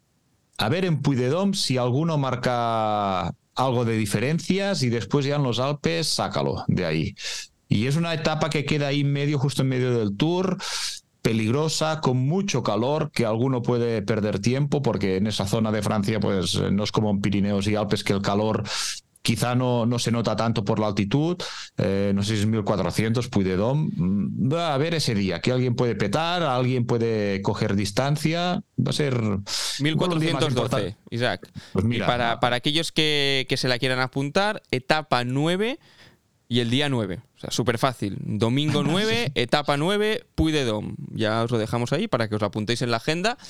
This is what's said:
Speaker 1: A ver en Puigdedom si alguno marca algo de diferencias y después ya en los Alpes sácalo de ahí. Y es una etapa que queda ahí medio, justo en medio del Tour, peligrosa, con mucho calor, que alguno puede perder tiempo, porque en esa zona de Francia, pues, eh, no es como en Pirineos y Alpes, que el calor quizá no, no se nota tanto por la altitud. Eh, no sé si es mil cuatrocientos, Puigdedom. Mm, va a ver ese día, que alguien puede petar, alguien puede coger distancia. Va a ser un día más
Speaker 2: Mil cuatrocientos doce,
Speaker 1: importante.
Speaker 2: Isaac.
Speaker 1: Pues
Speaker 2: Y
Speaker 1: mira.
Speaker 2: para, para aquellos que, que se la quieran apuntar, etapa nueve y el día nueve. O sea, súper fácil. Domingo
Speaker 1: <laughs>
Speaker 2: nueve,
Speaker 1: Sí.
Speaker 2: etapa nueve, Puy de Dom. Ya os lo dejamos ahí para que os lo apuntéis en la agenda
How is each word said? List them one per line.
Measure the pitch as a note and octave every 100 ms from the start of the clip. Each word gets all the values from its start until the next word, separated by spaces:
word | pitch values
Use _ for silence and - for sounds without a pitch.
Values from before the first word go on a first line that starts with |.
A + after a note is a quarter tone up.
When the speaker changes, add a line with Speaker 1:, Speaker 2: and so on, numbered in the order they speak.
| _ _ _ _ _ -
Speaker 1:
A | G#2
ver | E3 F#3
en | D3+
Puigdedom | D3 C3 B2 D#3+ G3 -
si | - B2+
alguno | B2 B2+ E3 D3+
marca | C3+ B2+ B2+ A#2+ A#2 A2+ G#2+ G#2 G2+ F#2 F2 - _ -
algo | C3 A#2+ A#2
de | A2+
diferencias | G#2+ G#2 B2 E3 - F#3 G3 F3+
y | B2+
después | A#2 G2 D3 C#3
ya | D3
en |
los | C3+ A2
Alpes | C3+ D3 D#3+ E3 D#3
sácalo | - G2 C#2+ C#2 E2+ -
de | F2+ F2
ahí. | D#2+ - - - - - _ _
Y | G#2 B2
es | D3
una | E3+
etapa | D#3+ D#3+ D#3 D#3+
que | D3+
queda | C#3+ D3+ C#3+
ahí | C#3+
medio, | C#3+ C#3+ C#3+ D3+
justo | C#3 -
en | C3+
medio | B2+ B2+ A#2+
del | G#2+ G2+
Tour, | D#3 F3+ F#3 F#3 - - - - - _
peligrosa, | B2 A2+ A2 C3 D#3 D#3 D#3 D#3
con | C#3+ B2+
mucho | C3 F3+ G3+ C3+
calor, | A2+ G#2 B2 D3+ D3+
que | - A#2
alguno | A2+ C3+ B2+
puede | B2+ B2 A#2 A2+
perder | G2+ A2 G#2 G2+
tiempo, | G#2+ B2+ D3 D3
porque | C3+ G2 G2 F#2+
en | G#2+
esa | G#2+ G2
zona | A#2 A2
de | G#2+
Francia, | G#2 A2 G2+ A2
pues, | G2+ G2 F2+ G2+
eh, | F#2+
no | F#2+
es | G#2
como | - G#2+
en | G2+
Pirineos | G#2 G2+ G2 G2+ G2+
y | G#2
Alpes, | G#2 G#2+
que | -
el | G2+
calor | G2+ G2+ G#2+ G#2 - - - - - _
quizá | - A2+ A#2+ B2
no, | B2+ A#2+ A2+
no | A#2+
se | D3+
nota | A#2 A2+ A2
tanto | A2+ A2+ G2+
por | A2
la | G#2+
altitud. | G#2 G2 C#3+ D#3+ F3+ - - - -
Eh, | G2 G2 G2+
no | G2
sé | G2+ A2
si |
es | G#2+
mil | A2 G2+
cuatrocientos, | G#2 E2+ - A2 A#2 B2
Puigdedom. | G#2 F#2+ F2+ A2 D3 D#3 -
Mm, | F2 G2+ D2 A2+ B2
va | E3 E3+
a | C#3
ver | D#3+ E3
ese | C#3+ G#2+
día, | G2 E2+
que | -
alguien | B2+ B2+ A#2
puede | A#2+ G2+
petar, | G#2 C#3+ E3 F3+
alguien | D#3+ B2+ B2+ B2+ A#2+
puede | A#2+ A2+ A2 G2+ G2
coger | G2+ G#2 A2 G2+
distancia. | G2 - C3+ D3 D#3 E3 F3 F3+ - -
Va | C3+
a |
ser | C#3 D3 B2
un |
día | A2 G2+ G2+
más | - - -
Speaker 2:
Mil | C#3+ D3+
cuatrocientos | F#3 E3 D#3+ C#3 D#3
doce, | B2 A#2
Speaker 1:
importante. | B2+ F#2+ G2+ -
Speaker 2:
Isaac. | A#2 A#2+ F#2 - - -
Speaker 1:
Pues | F#2+ G#2+
Speaker 2:
Y |
Speaker 1:
mira. | A#2+ F#2
Speaker 2:
para, | B2 A#2 A2+
para | B2 B2
aquellos | D3+ D3+ E3
que, | - D#3 D3 C#3 C3+ B2+
que | C3+
se | C3
la | B2
quieran | C3 B2+
apuntar, | B2+ C#3 C#3+ F#3+ G3+ G#3+ -
etapa | B2+ - D#3 D3+ B2
nueve | B2 C3 D#3 F3+ A3 C#4+ - - - _ _ _ _
y | A#2+
el | A#2
día | B2+ D3
nueve. | B2+ G2+ F2+ - _
O |
sea, | -
súper | - A#2+ A#2
fácil. | C#3 A#2+ G2+ G2
Domingo | - G#2+ A2+ C3 D3+ D3
Speaker 1:
<laughs> | C#3+
Speaker 2:
nueve, | E3+ G#3+ A3+ A#3+
Speaker 1:
Sí. | C#3+
Speaker 2:
etapa | - D3+ C#3+ C#3+
nueve, | D#3+ G#3 G#3+ A3 - -
Puy | D#3+
de | D3+ B2+
Dom. | G#2+ G2+ - -
Ya | - G#2+ A2+
os | A#2
lo | A#2
dejamos | G#2+ A#2+ A#2+
ahí | C#3+ F#3+
para | B2+ A2
que | G#2+
os |
lo | G#2
apuntéis | A2 G#2 A#2+
en | B2
la | A#2
agenda | - E3 G3 B3 -